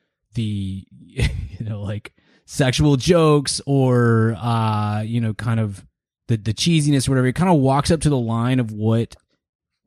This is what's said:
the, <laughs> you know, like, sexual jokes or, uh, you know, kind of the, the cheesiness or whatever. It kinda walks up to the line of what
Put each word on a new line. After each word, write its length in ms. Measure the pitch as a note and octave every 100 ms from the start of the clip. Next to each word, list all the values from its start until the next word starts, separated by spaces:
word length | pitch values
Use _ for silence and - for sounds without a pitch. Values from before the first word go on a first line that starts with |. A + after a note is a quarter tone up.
| _ _ _
the, 520 | - A2 G#2 F#2+ F#2+ -
<laughs> 0 |
you 380 | - - - A#2+ - - -
know, 220 | A2 A2
like, 320 | G2+ G#2 - _ _ _
sexual 520 | _ - C3 B2 D3 C#3+
jokes 680 | C3+ F3 D#3 D3 C3+ - -
or, 680 | C#3 C3 B2 A#2+ A2+ A2+ A2+
uh, 600 | A#2+ A2+ A2 G#2+ G#2 G#2+ A2
you 140 | A#2
know, 100 | A#2
kind 260 | G#2 A2 A2+
of 280 | G#2+ F#2+ - _ _ _ _
the, 80 | A2+
the 160 | G#2
cheesiness 560 | G#2+ E3+ E3 D3 C#3 B2
or 40 |
whatever. 160 | C3 B2+
It 60 | A#2+
kinda 180 | F3+
walks 360 | E3 C3 C3+ -
up 100 | E3+
to 80 | D3
the 80 | C#3
line 420 | A2+ A2+ A#2+ C3
of 120 | A2+
what 420 | G#2+ G#2+ A2+ A2+ - _ _ _ _ _ _